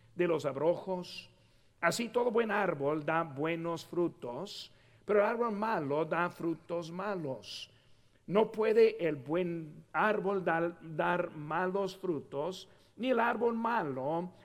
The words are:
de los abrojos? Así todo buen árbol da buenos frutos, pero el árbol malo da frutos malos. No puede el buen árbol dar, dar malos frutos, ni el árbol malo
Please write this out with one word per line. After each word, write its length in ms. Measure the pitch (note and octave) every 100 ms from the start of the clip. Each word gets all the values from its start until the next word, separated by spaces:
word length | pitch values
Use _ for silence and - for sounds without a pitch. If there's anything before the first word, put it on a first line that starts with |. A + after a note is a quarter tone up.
| -
de 140 | - F3
los 160 | D#3
abrojos? 840 | C#3 C3+ D#3 E3+ - F#3 F3 - - _ _ _ _ -
Así 280 | A3+ - A#3
todo 220 | A#3+ B3
buen 200 | A3 A3+
árbol 540 | G3+ F#3+ D3+ C#3 D#3
da 200 | D3 D#3+
buenos 600 | E3 C3+ D#3+ E3+ E3 E3
frutos, 880 | - E3 E3+ E3+ B2+ A#2+ G3+ - - - - -
pero 160 | - G#3
el 60 | G#3
árbol 260 | A#3 A#3
malo 540 | G3+ A3 G3+ C#3+ D3 D#3+
da 240 | E3 F3
frutos 600 | - E3 D#3+ - F3 E3
malos. 800 | F3 G3+ F#3+ D3 A#2 - - - _ _ - _ _ -
No 240 | F#3+ A3
puede 560 | G#3 A3 A3 A3+ - E3
el 100 | D3
buen 680 | B2+ E3+ F3 E3+ D#3 D3+ -
árbol 500 | D#3 G#3 G#3+ F#3 G3+
dar, 360 | F3+ E3 E3+ E3+
dar 500 | D#3+ D#3 F3 F3 F3
malos 640 | D#3 D3 D#3+ F#3 G3 F#3+
frutos, 760 | F#3+ F#3 D3 - C#3 D#3+ F#3 - - - -
ni 140 | B3
el 100 | A#3
árbol 320 | A#3 A3+ A#3
malo 800 | A#3 A#3 A#3 D#3 C3 C3+ E3 F3+ -